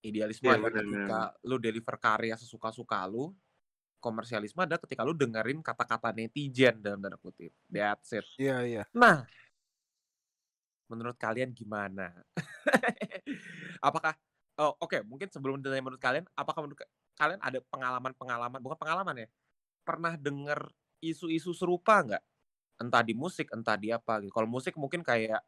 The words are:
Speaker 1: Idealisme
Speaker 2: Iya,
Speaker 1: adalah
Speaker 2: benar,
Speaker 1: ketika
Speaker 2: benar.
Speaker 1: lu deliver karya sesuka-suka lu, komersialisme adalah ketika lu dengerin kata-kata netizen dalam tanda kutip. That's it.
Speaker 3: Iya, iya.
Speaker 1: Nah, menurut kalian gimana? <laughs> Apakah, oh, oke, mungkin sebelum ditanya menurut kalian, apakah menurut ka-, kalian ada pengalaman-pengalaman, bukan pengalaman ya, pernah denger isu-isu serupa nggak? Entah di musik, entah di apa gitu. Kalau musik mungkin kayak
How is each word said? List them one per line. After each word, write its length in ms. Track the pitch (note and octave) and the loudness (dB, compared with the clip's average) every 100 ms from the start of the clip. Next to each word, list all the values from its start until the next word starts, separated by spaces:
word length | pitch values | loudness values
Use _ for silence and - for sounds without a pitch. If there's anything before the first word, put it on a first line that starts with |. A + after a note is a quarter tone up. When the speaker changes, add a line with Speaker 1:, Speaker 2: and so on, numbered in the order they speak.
Speaker 1:
Idealisme 420 | A2 G#2+ G#2+ A2+ B2 | -4 -2 -2 2 6
Speaker 2:
Iya, 60 | |
Speaker 1:
adalah 160 | A2+ A2 | 6 4
Speaker 2:
benar, 160 | A2 | 0
Speaker 1:
ketika 340 | G#2 G#2 G2+ A2 G#2+ | -2 -2 0 0 -2
Speaker 2:
benar. 100 | - | -6
Speaker 1:
lu 140 | A#2+ B2+ | -4 0
deliver 360 | A2+ A2 A#2 B2 | 0 -2 -6 0
karya 400 | A#2 G#2+ A2+ A2 | 2 2 0 -4
sesuka-suka 720 | A#2+ A2 A2 A2+ A2 G#2 F#2 | -10 -8 -8 -8 -4 -4 -2
lu, 240 | A2+ D3+ F#3+ _ _ _ _ _ _ | -4 -6 -10 _ _ _ _ _ _
komersialisme 600 | A#2+ A2 A#2 A2+ G#2 - | -6 -6 -4 -4 -4 -4
adalah 180 | F3 E3+ | -2 -2
ketika 240 | - - | -4 -2
lu 100 | C#3+ | -2
dengerin 460 | E3 B2+ A2 A2 D3+ | 2 0 0 -2 -2
kata-kata 520 | D#3 A#2 B2 A2+ A#2 | -4 -4 -2 0 -2
netizen 680 | G#2+ A2+ D3 C#3+ B2 B2+ A2 | -2 -4 -4 -4 8 8 8
dalam 220 | G#2 G2+ | -4 -4
tanda 160 | G2 F2+ | -6 -8
kutip. 340 | F2+ - E2 _ _ | -16 -16 -20 _ _
That's 460 | C3+ G#2 G#2 - | 0 0 0 -4
it. 120 | A2 - - | -6 -6 -2
Speaker 3:
Iya, 200 | C3+ B2+ | -2 0
iya. 200 | B2 G#2 - | -2 -4 -4
Speaker 1:
Nah, 320 | A#3 A#3+ D#3 A#2 - - _ _ _ _ _ _ _ _ _ _ _ _ _ _ | 8 8 8 2 -20 -20 _ _ _ _ _ _ _ _ _ _ _ _ _ _
menurut 320 | A#2 A#2 A#2+ | -8 -8 -4
kalian 320 | A2 A2+ C3 | -4 -2 -4
gimana? 640 | A#2 G#2+ G#2 G2+ F#2+ F2+ F2 - - | -6 -8 -6 -4 -6 -10 -10 -10 -10
<laughs> 1500 | - - - C4 A#3+ - G#3 F#3+ C#4 C4 - - - - | -10 -4 2 4 2 0 -4 -8 -12 -12 -12 -14 -14 0
Apakah, 320 | C#3+ D#3+ D#3+ D3+ _ _ _ - | 2 2 0 -2 _ _ _ 0
oh, 200 | D3+ - | 0 0
oke, 240 | E3 D#3+ | -2 -2
mungkin 240 | G#2 C3+ G3 | -4 -12 -10
sebelum 320 | D3 C3+ C3+ | -4 -4 -2
ditanya 240 | C3+ C3+ | -2 -2
menurut 160 | C3 B2+ | -4 -2
kalian, 240 | C3 C#3 F3+ | 0 0 -4
apakah 280 | - C#3+ D#3+ | -6 -4 -4
menurut 160 | D3 D3 | -8 -12
ka-, 120 | - _ _ - | -18 _ _ 0
kalian 220 | D3+ - | 0 2
ada 160 | C3 B2+ | -4 -6
pengalaman-pengalaman, 960 | _ C3+ B2+ B2+ C3 B2+ B2+ A#2+ A#2+ C3 | _ -6 -4 -2 -6 -8 -6 -4 -4 -6
bukan 180 | B2 D#3 | -10 -6
pengalaman 360 | D#3 F3 F#3 C3 | -2 -2 -2 -6
ya, 100 | A2 _ _ _ _ _ | -12 _ _ _ _ _
pernah 320 | - D#3+ E3 | -6 -2 -2
denger 560 | E3 C#3+ C#3+ C#3+ D3 D3 _ _ _ | -2 -4 -4 -4 -4 -6 _ _ _
isu-isu 480 | E3 D#3+ E3+ D#3+ F3 | -6 -4 -2 0 -2
serupa 520 | E3+ F3+ F3+ - G#3 | -2 0 4 8 6
nggak? 220 | C3 G2 _ _ _ _ _ _ | 6 -2 _ _ _ _ _ _
Entah 240 | A#2+ A#2 | 4 4
di 120 | A2+ A2+ | 4 0
musik, 340 | D#3 - D3+ | -2 -4 -6
entah 240 | A2+ A2+ | -4 0
di 160 | G#2 G#2 | 0 0
apa 320 | A#2 - A2 | -2 0 -2
gitu. 80 | G2+ | 0
Kalau 160 | A2+ A2+ | 0 0
musik 300 | B2 D3+ D#3+ | -2 -4 -6
mungkin 260 | C3+ F3 | -6 -4
kayak 400 | D#3+ A#2 A2 A2 | 2 2 2 -2